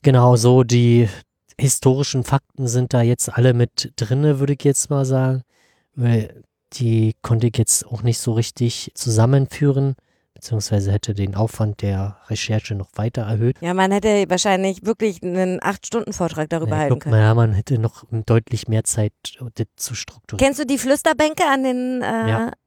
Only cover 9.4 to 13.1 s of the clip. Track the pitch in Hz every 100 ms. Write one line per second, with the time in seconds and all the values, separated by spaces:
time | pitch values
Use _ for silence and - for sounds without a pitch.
9.4 | 131 - 147 135 139 135 _ _ _ -
10.4 | - 110 - 104 98 101 - 101 98 98
11.4 | 110 - 110 104 101 95 98 - _ 110
12.4 | - 110 - 101 95 - 110